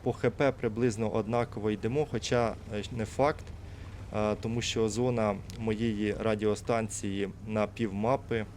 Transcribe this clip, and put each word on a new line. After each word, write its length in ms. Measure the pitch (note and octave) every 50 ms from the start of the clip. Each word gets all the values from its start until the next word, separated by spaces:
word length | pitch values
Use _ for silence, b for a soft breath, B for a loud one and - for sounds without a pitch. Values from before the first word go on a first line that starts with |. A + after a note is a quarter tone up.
| -
По 100 | B2+ A#2
Х 160 | - - B2
П 220 | G#2+ - D3 C3+
приблизно 580 | B2 - - A2+ G#2+ A2+ A#2+ B2 G#2 G#2+ A2+ G#2+
однаково 600 | - A2 G#2+ G#2+ A#2 A#2 A#2 A2+ - A2 G2+ G#2+
йдемо, 360 | G#2+ G2 A2 A2+ B2+ D3 D3+ -
хоча, 440 | - A2 - - B2+ A#2+ A#2 A2 - - - - G#2+
е, 100 | G#2 G2+ -
не 140 | B2+ A#2 A2
факт, 400 | - - - C3 D3 D#3 - - - - B B B B B B B B B B B -
е, 220 | G#2+ G#2+ G#2+ G#2
тому 260 | - - A2+ A2+ A#2+
що 280 | A2+ - - A#2 A2+ A2
зона 460 | G2+ A2+ B2 B2+ B2 A#2 A2 G#2 G2+ F#2+ - - - -
моєї 540 | A2 A2+ A2 G#2+ A#2 A#2 G#2+ G2+ G#2+ G#2 G2+
радіостанції 1160 | - G#2+ A2 A2 G#2 G#2+ G#2+ G#2 G#2 - - A#2+ A2+ A2 G#2+ - - - G2+ G2 G2 G2 F#2+ - - G2+
на 200 | G#2+ G#2+ G#2+ G#2
півмапи 800 | G2+ G2+ - A#2 G2+ F#2+ G2+ G#2+ A#2 C3 G#2 G2+ - A#2+ A2 G#2+ - -